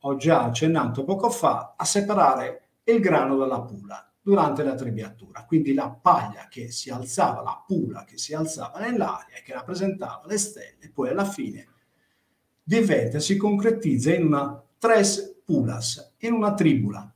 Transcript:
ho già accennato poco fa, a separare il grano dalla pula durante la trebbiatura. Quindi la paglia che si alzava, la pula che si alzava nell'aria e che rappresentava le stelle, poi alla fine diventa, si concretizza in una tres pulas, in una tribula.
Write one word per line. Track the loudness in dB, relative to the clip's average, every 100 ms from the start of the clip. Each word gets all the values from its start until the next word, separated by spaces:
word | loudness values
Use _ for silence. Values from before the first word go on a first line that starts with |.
ho | -4 -2
già | 2 4
accennato | 2 0 2 2 0 -4
poco | -2 0 0
fa, | 2 0 0 -6 _
a |
separare | -2 0 0 4 4 4 -2 -8 _ _
il | 2 4
grano | 6 4 2 0
dalla | 0 -2
pula | -6 -14 -14 -18 -18 _
durante | 2 4 4 0
la | -2
trebbiatura. | -2 -6 -6 -8 -14 -20 -20
Quindi | 0 0 2
la | 0 -2
paglia | 0 4 4 2 -10 -16
che | -14 -12
si | -10 -10
alzava, | -10 -8 0 0 0
la | -8 -10 -4
pula | -2 -2 -6
che | -14 -14
si | -8
alzava | -6 -6 -8 -12 -8
nell'aria | -4 -2 -2 -6 -12 -20
e |
che | -14
rappresentava | -14 -10 -4 -4 -4 -10 -12 -6
le | -4
stelle, | -4 -10 -20 _ -20
poi | -6 -4
alla | -2 -2
fine | -4 -8 -10 -18 _ _ _ _ _ _ _ _ _
diventa, | 0 2 4 2 0 -2
si | 0 0
concretizza | 2 2 2 0 0 0 2
in | 2
una | 2 2 -2 -8 _ _
tres | 4 6 4 0 -6 -14
pulas, | _ 0 0 -2 -6 -8 -14 _
in | -2
una | 0 2
tribula. | 4 4 4 0 -6 -14